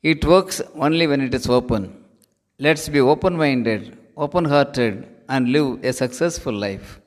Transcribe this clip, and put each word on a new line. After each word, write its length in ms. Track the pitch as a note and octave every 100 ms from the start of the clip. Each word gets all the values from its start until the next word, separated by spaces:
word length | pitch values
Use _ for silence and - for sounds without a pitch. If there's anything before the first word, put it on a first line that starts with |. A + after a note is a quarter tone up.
It 200 | D#3 D#3
works 380 | D3 F#3 F#3 - - D3+
only 320 | D3 E3 E3
when 140 | C#3+
it 120 | C3
is 160 | B2+ B2
open. 320 | B2 B2 A2+ F#2+ - _ _ _ _ _ _
Let's 280 | C#3+ D#3 D#3
be 120 | C#3+
open-minded, 960 | C3 D3+ F#3+ F3 D3 C3 A2+ G#2+ - - _ -
open-hearted, 920 | D3 F3 D#3+ C#3+ C#3 B2+ A#2 G2+ - - -
and 240 | C3 B2
live 320 | C#3+ C#3+ A#2+
a 80 | B2+
successful 640 | B2+ B2+ - E3+ E3 C#3
life. 480 | G#2 G2+ G2 - -